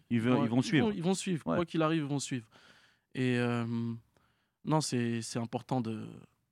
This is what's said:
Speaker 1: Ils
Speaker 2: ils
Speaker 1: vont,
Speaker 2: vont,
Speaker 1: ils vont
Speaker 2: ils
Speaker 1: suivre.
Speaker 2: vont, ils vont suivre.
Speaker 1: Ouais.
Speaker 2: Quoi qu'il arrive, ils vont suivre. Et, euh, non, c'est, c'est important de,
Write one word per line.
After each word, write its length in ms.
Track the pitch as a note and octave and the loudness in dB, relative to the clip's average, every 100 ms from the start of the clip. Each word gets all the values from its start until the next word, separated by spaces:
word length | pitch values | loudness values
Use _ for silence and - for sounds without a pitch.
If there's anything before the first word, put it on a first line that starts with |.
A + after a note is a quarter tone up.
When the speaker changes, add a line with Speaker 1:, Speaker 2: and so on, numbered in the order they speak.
| - | -2
Speaker 1:
Ils 80 | A#2 | 2
Speaker 2:
ils 40 | |
Speaker 1:
vont, 140 | A2+ C#3+ | 4 4
Speaker 2:
vont, 80 | A#2+ | 4
Speaker 1:
ils 40 | |
vont 120 | A#2+ | 2
Speaker 2:
ils 20 | |
Speaker 1:
suivre. 240 | - D3+ A3 | 4 4 4
Speaker 2:
vont, 60 | |
ils 100 | G3+ | 2
vont 100 | E3+ | 0
suivre. 340 | F#3+ - E3+ - | 0 -2 -4 0
Speaker 1:
Ouais. 80 | E3 | 0
Speaker 2:
Quoi 80 | E3+ | 0
qu'il 160 | E3 | 0
arrive, 220 | D#3 E3 | 2 0
ils 40 | C#3+ | 0
vont 100 | C#3 | -2
suivre. 280 | - B2+ A2 - - - _ _ _ | -2 -6 -8 -20 -20 -20 _ _ _
Et, 240 | - B2+ B2 | -2 0 2
euh, 280 | A#2+ A#2+ A#2 A#2 A#2 A2+ _ _ _ _ _ _ - | 2 0 -2 -2 -4 -6 _ _ _ _ _ _ 0
non, 140 | D#3 | 0
c'est, 400 | D3 B2 A#2 A#2 | 0 0 0 -2
c'est 180 | A2 B2 | -4 -6
important 420 | A#2 B2 - C3 | -4 -6 -4 -2
de, 240 | A2+ A2 A2 A2 - _ _ | -2 -6 -10 -16 -20 _ _